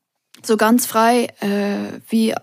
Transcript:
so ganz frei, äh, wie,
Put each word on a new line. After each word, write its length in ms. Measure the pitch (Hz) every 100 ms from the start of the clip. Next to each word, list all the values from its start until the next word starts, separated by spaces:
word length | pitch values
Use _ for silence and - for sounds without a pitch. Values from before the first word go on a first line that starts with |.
| _ _ _ - -
so 120 | 214
ganz 280 | 214 240 -
frei, 420 | 220 226 240 - -
äh, 600 | 202 202 202 202 208 240 -
wie, 240 | 226 220 -